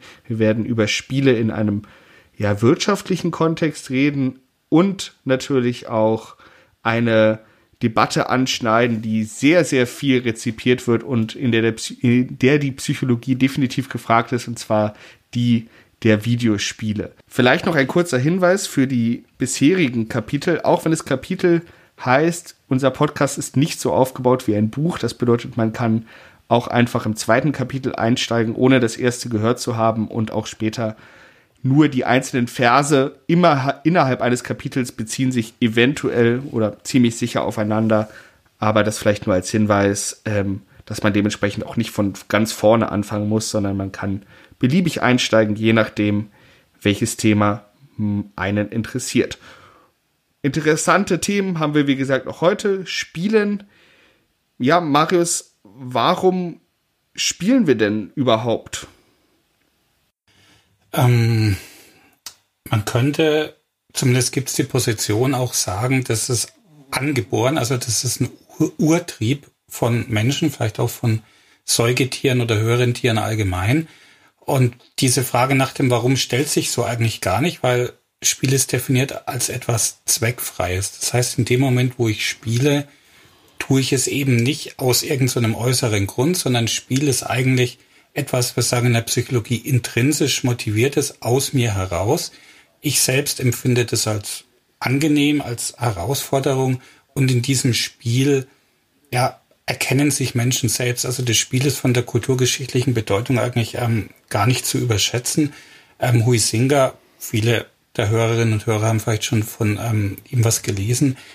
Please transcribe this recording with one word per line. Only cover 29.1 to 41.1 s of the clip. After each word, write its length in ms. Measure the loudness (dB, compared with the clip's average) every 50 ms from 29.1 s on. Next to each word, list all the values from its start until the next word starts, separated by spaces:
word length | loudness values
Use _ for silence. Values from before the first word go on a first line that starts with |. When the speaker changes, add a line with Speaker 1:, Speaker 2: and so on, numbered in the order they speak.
| -2 -4 -6 -4
Speaker 1:
gehört 300 | -4 -2 0 0 -2 -2
zu 160 | -4 -6 -2
haben 320 | 0 0 0 0 0 -4
und 240 | -4 -4 -4 -4 -4
auch 160 | -4 -6 -6
später 480 | -6 -8 -6 -6 -6 -4 -4 -6 -8 -8 -12 -18 -20 -20 -20 -20 -20 _ _ _ _ _ _
nur 280 | -2 2 4 4 4 4
die 160 | 2 0 0
einzelnen 420 | 2 2 2 0 0 -2 -2 -2
Verse 720 | -2 0 0 2 4 4 4 4 4 4 2 2 0 -4 -6 _
immer 360 | 0 2 4 4 4 4 4 0
ha-, 160 | -2 -4 0 0
innerhalb 380 | 2 4 4 4 2 2 0
eines 240 | 0 0 0 0 -2
Kapitels 480 | -6 -8 -8 -8 -6 -4 -4 -4 -4 -6
beziehen 400 | -8 -8 -6 -4 -2 -2 0 0
sich 200 | -2 -2 -4 -2 _
eventuell 840 | 0 2 4 4 4 4 2 0 -2 -2 2 2 4 4 2 0 -4 -6
oder 300 | -2 -2 -2 -2 -2 -6 -6
ziemlich 340 | 0 2 4 4 4 2
sicher 260 | -2 -4 -4 -2 -2 -2
aufeinander. 640 | -2 -2 -2 -2 0 0 0 2 2 2 2 0 -2 -8 -18 -20 -20 _ _ _ _ _
Aber 260 | _ -2 0 2 2 2
das 140 | 0 -2
vielleicht 280 | 0 0 0 0 0 0
nur 100 | 0 0
als 160 | 0 0 0
Hinweis, 720 | 0 2 2 4 4 4 4 2 2 0 -4 -8 -10 -10 -6
ähm, 380 | -4 -2 -2 -2 -2 -4 -8 -10 _ _ -20 -14
dass 180 | -12 -6 -2 0
man 80 | 0